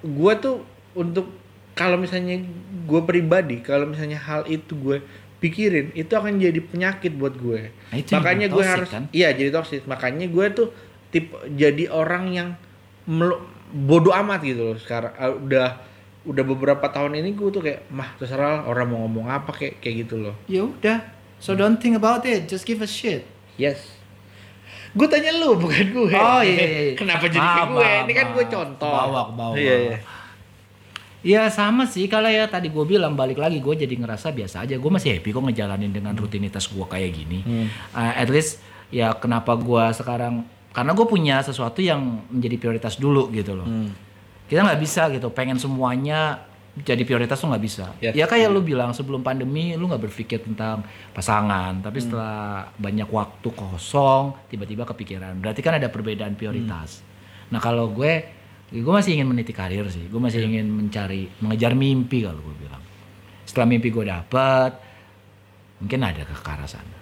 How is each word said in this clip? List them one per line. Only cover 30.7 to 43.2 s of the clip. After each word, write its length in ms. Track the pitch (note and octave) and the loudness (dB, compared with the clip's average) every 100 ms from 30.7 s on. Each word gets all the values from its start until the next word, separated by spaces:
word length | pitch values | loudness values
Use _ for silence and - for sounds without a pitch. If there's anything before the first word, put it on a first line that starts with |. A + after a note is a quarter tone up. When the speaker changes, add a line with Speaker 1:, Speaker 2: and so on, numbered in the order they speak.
| - - - - - | -20 -18 -18 -18 -6
Speaker 2:
Ya 200 | F3 G#3 A3 | 4 4 4
sama 360 | G#3 G#3 A#3+ | 2 2 2
sih, 220 | B3+ F3+ F#3+ | 2 0 0
kalau 240 | G#3+ A3 | 2 4
ya 160 | A3 G#3+ | 2 2
tadi 240 | F#3+ E3+ | -2 -2
gue 140 | D3+ D3+ | -2 2
bilang, 260 | G3+ D#3+ | 4 2
balik 240 | C#3+ C3 C3+ | 0 0 0
lagi, 220 | D#3 D#3+ | 0 0
gue 160 | C3 D#3 | 0 0
jadi 140 | C3+ | -2
ngerasa 380 | B2 A#2 G#2+ D#3+ | -2 -4 -4 -6
biasa 320 | C3 G2 F2+ | -6 -6 -8
aja. 160 | B2 C3 | -6 -2
Gue 100 | C#3+ | 2
masih 220 | F#3+ D3 | 2 2
happy 180 | F#2 G#2 | 0 -2
kok 120 | A2 | -2
ngejalanin 480 | C3 A2 G#2 G2 G2+ | 0 0 -2 -2 -2
dengan 240 | G2+ G#2 | -4 -4
Speaker 1:
Hmm. 80 | G#2 | -4
Speaker 2:
rutinitas 420 | G#2+ G#2 G2 G2 - | -4 -4 -4 -4 -6
gue 200 | G2 F#2 | -6 -6
kayak 240 | F#2 F#2 | -4 -4
gini. 300 | D#2+ D#2 F2+ | -4 -6 -6
Speaker 1:
Hmm. 240 | G2 A2+ A2 | -2 -2 -2
Speaker 2:
Eh, 440 | G#2+ - A#2 A#2 B2 | -6 -10 -4 -2 0
at 140 | A#2+ | 4
least 320 | C#3+ D#3 - - - - | 4 2 -6 -18 -20 -6
ya 220 | B2 A2+ | 0 0
kenapa 400 | A2+ A#2+ A#2+ A#2+ | 0 2 2 2
gue 320 | A#2 A#2 A#2 A2+ | 0 4 4 4
sekarang, 540 | A2+ A#2+ A#2+ A#2+ A#2 A#2 - - | 2 -4 -4 -2 -4 -6 -16 -10
karena 220 | - C3+ | -2 0
gue 100 | F#3+ | 4
punya 380 | A#3 G3+ D#3 C3+ | 4 4 4 2
sesuatu 400 | C3+ B2+ A#2 A#2 | 0 -4 -4 0
yang 180 | F#3 D3 C3 A2+ - | 2 2 0 -4 -4
menjadi 280 | B2 A#2+ A#2+ | -2 -2 -2
prioritas 360 | A#2+ A2+ A2+ | -2 -2 -4
dulu 320 | A#2 C#3 C#3 | -2 2 4